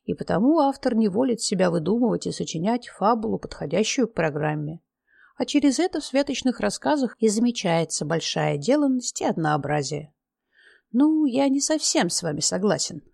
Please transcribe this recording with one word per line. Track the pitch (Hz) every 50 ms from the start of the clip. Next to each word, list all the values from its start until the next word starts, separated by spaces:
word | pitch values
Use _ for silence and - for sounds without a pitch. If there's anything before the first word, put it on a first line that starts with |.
| -
и | - 175
потому | - - - 175 170 220 269 330 330
автор | 285 277 269 - - 262 240
не | 220 220 208
волит | 175 220 262 262 226 208
себя | - - 202 180 185 180
выдумывать | 165 175 151 175 214 240 247 220 175 - -
и | 180 165
сочинять | - 170 147 - 160 170 208 240 240 - -
фабулу, | - - 190 208 247 226 214 220 196 180
подходящую | - - - - 165 147 156 185 214 - - - 240 -
к | -
программе. | - 165 156 143 147 156 151 151 151 151 151 165 170 _ _ _ _ _ _ _ _ _ _ _
А | - 254
через | 240 - 294 285 285 247 -
это | 339 370 - 320
в | -
святочных | - - 269 285 - 262 - - 254 233 -
рассказах | - 208 - - - 262 302 294 262 - - -
и | 220 220
замечается | 202 226 240 240 233 - - 180 165 165 165 165 - - 165
большая | 147 165 160 - - - 165 151 151 151
деланность | 143 143 226 269 302 285 277 262 254 247 - - -
и | 381
однообразие. | 285 190 - 160 151 151 147 135 143 147 151 139 135 151 143 151 - _ _ _ _ _ _ _ _ _ _ - - _ _ _ _ -
"Ну, | 240 285 311 311 311 302
я | 269 220 269 277 277
не | 269 285
совсем | 277 - 311 302 - - - 320 214 175
с | - - -
вами | 165 147 156
согласен", | 151 - 180 185 190 208 175 - - - 170 151 - _